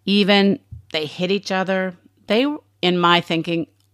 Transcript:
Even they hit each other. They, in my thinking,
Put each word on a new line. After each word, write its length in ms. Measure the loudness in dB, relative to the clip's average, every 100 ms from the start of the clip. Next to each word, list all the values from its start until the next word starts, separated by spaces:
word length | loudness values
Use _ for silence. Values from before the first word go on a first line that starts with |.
Even 560 | -2 0 4 4 4 0 -6 -20 -10
they 140 | -6 -6
hit 260 | -6 -4
each 220 | -4 -4
other. 420 | -4 -2 -4 -4 -10 _ _ -4
They, 180 | -2 0 -4 -12 _
in 160 | -2 2
my 240 | 4 4
thinking, 460 | 2 -4 -4 -6 -6 _ _